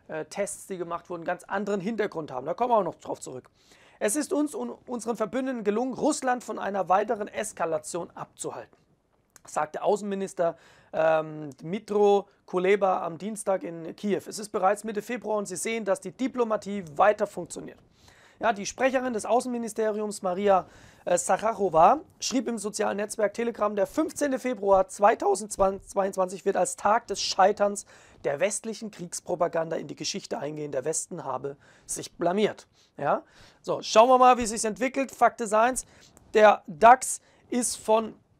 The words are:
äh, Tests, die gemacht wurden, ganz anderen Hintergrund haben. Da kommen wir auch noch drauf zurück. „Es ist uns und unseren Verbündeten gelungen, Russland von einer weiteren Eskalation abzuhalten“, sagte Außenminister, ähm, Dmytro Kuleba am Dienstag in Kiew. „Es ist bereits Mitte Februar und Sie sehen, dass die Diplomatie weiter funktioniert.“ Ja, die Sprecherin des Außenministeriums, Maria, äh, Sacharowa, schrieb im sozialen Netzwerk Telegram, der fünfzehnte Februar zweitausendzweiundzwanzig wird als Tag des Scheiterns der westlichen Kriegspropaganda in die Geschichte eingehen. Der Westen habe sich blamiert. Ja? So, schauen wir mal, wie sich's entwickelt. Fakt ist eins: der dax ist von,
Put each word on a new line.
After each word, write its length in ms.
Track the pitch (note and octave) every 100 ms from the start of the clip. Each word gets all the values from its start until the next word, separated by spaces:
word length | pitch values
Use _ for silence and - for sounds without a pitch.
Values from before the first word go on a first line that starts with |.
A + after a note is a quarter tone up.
| -
äh, 180 | D#3+ D#3
Tests, 420 | - G3+ - -
die 100 | F#3+
gemacht 320 | E3+ E3+ -
wurden, 140 | F3
ganz 180 | E3 F3
anderen 380 | - G3 G3+ G3+
Hintergrund 500 | F3+ A3+ G#3 D#3+ D3
haben. 160 | B2+ C3+
Da 80 |
kommen 160 | F3 A#3+
wir 60 | A3+
auch 80 |
noch 100 | F3
drauf 240 | - - -
zurück. 320 | - C3 - _ _ _ _ -
„Es 160 | G#3+
ist 180 | G#3+ C#4
uns 220 | C#4+ D4+
und 160 | - A#3+ A#3+ -
unseren 300 | B3 A3+ A3+
Verbündeten 480 | G#3+ A#3 C4 B3
gelungen, 300 | G#3 G#3 C4
Russland 500 | G3 A#3+ D4+ B3+ B3
von 160 | - A3+
einer 280 | G3 G3 E3+
weiteren 380 | F#3 A3 A3+ G#3
Eskalation 800 | A3+ G#3+ - E3+ D#3 - F3 E3+
abzuhalten“, 640 | - - - D#3 C3 A2+ _ _ _ _ _ _ -
sagte 380 | - - D3+ -
Außenminister, 720 | D#3+ G3+ G3+ G3 G3 - E3+ D#3+ - _ _
ähm, 580 | - D#3+ D#3+ D#3 D#3 D3+ -
Dmytro 720 | D#3 G3+ G#3+ G#3 G#3 G3+ F#3+ _ _
Kuleba 580 | F#3 F#3 G3+ F#3+ F#3
am 120 | E3+ E3
Dienstag 460 | G3 A3 - F#3+
in 320 | F3 E3+ E3
Kiew. 280 | - G#3 F3 -
„Es 140 | D3+
ist 80 | G#3
bereits 340 | A3 F#3 G#3
Mitte 200 | A3 G#3
Februar 360 | G3 A#3+ G3+ G#3+
und 80 | G3
Sie 80 |
sehen, 300 | F3+ A3 A3+
dass 160 | G3+ F#3
die 100 | F#3+
Diplomatie 720 | - B3+ B3 A#3 G#3+ F#3+ G3+ E3+ C#3+
weiter 320 | G3 G#3+ G#3
funktioniert.“ 500 | - E3+ - - - _ _ _ - _ -
Ja, 120 | A3
die 140 | G#3 F#3+
Sprecherin 460 | - C4 B3+ B3+
des 120 | A3+
Außenministeriums, 960 | - A3+ B3 A#3+ A#3 A3 A3 G#3+ G#3+ G3+
Maria, 440 | F#3+ F3+ G3+ F#3+ F3 - - -
äh, 120 | - F3+
Sacharowa, 840 | - F#3+ A3 A3+ G3 D#3 F3 C#4 - -
schrieb 300 | - A#3+ A#3+
im 100 | A#3
sozialen 380 | G3 G#3 G#3 G3+
Netzwerk 380 | G#3 - G#3
Telegram, 420 | - A#3 A3 G#3 G#3
der 100 | F#3+
fünfzehnte 540 | - D#4+ - D4 C4
Februar 480 | B3+ A#3+ G3 G3 F#3+
zweitausendzweiundzwanzig 1600 | - G3+ A3+ - F#3+ G#3+ - G3 G3 - G3+ G3 F#3+ F#3 F#3+
wird 120 | - F#3+
als 180 | F3+
Tag 320 | - G#3 A3 -
des 160 | G3
Scheiterns 640 | - - F#3+ G#3 G3+ G3+ - - - -
der 160 | D#3 C#3+
westlichen 500 | F#3 G#3 A3+ G#3 A3
Kriegspropaganda 880 | - F3 - - F3 E3+ E3 E3 F3+
in 100 | D3
die 80 |
Geschichte 440 | D3+ D3+ G3+ - -
eingehen. 340 | C#3+ D3+ D3
Der 120 | C#3
Westen 380 | C3 D#3+ - F3
habe 340 | C#3+ C3 C#3 C#3 _ _ -
sich 300 | - - -
blamiert. 500 | E3+ F#3+ G3 - - _ _ -
Ja? 260 | C#3+ G#3 - - - _
So, 180 | - C#3
schauen 280 | - A3 A#3+
wir 100 | B3+
mal, 200 | B3+ B3
wie 80 | A#3
sich's 180 | A3
entwickelt. 480 | A3 G#3 B3+ C4 C4
Fakt 280 | - A#3 -
ist 120 | A#3
eins: 340 | G#3+ A#3 C4 - - - - _
der 300 | - G#3+ - -
dax 540 | D#3 A3 C4 - - _ _ -
ist 280 | B3 B3 -
von, 400 | - A3 A3 - _ _